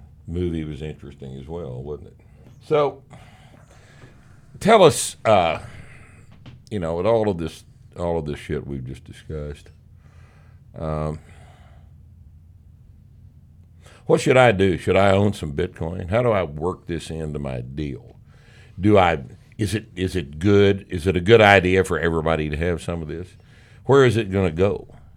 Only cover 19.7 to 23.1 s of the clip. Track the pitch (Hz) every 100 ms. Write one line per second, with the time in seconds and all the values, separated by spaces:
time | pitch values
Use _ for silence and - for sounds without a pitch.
19.7 | 101 - 90 92 90 69 76 95 101 98
20.7 | 98 - 90 85 90 87 113 104 98 90
21.7 | 92 90 82 85 82 80 80 76 73 85
22.7 | 82 - 85 76